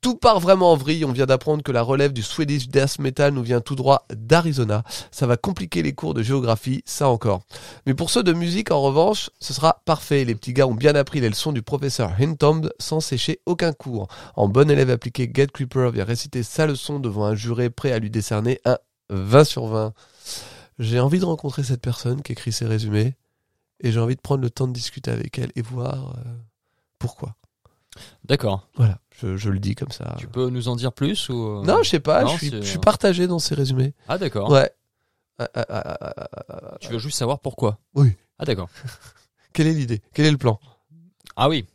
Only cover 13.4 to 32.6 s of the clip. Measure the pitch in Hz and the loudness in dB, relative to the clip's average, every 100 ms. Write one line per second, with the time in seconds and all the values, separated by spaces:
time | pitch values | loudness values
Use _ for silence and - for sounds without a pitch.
13.4 | - 175 170 147 - 117 98 - - - | -2 0 0 -2 -6 -6 -6 -12 -14 0
14.4 | 104 110 151 143 135 120 - - 120 123 | 2 6 6 6 4 0 -2 -4 -4 0
15.4 | 139 - 127 131 127 110 98 120 143 131 | 0 0 -4 0 0 0 -2 -4 -4 -6
16.4 | 120 - 156 135 - 147 127 101 104 107 | -6 0 0 0 -6 -4 -4 -2 0 -2
17.4 | 113 117 123 - 139 117 107 113 101 107 | -2 -2 -2 -2 -2 -2 -2 -4 -2 -2
18.4 | 110 123 - 123 _ _ _ 101 95 127 | 0 0 0 0 _ _ _ -6 4 6
19.4 | 151 - 117 110 107 107 _ _ - - | 6 2 -4 -2 -4 -6 _ _ -16 -16
20.4 | - - - _ 113 120 131 175 185 160 | -16 -20 -20 _ -2 2 2 2 0 -2
21.4 | 143 131 131 127 - 127 120 127 - 120 | -4 -6 -4 -2 -4 -4 -4 -4 -6 -8
22.4 | - 110 117 110 110 104 110 131 _ _ | -6 -4 -2 -2 0 0 0 -2 _ _
23.4 | _ _ _ _ 123 113 117 135 - 139 | _ _ _ _ -2 0 0 -2 -2 -2
24.4 | 127 - 131 123 117 - 127 117 123 - | -2 -2 -4 -4 -8 -10 -6 -6 -6 -6
25.4 | 120 - 113 127 127 135 131 127 120 117 | -8 -6 -8 -6 -6 -6 -8 -12 -12 -14
26.4 | 113 _ _ _ _ _ 120 - - - | -18 _ _ _ _ _ -10 -8 -14 -14
27.4 | _ _ _ _ _ - - _ - 139 | _ _ _ _ _ -20 -20 _ -2 0
28.4 | 113 95 - - 117 92 _ _ 110 95 | 0 -4 -6 2 2 2 _ _ -6 -4
29.4 | 104 98 101 104 - - 50 - - 123 | -2 -2 -2 -6 -8 -10 -10 -10 -10 -4
30.4 | 127 123 117 120 127 - 139 208 - 123 | -4 -4 -4 -4 -6 -4 -4 -4 -4 -6
31.4 | 113 104 147 415 466 160 147 151 - 160 | -4 -4 2 2 2 0 2 2 2 0
32.4 | 147 117 | -4 -6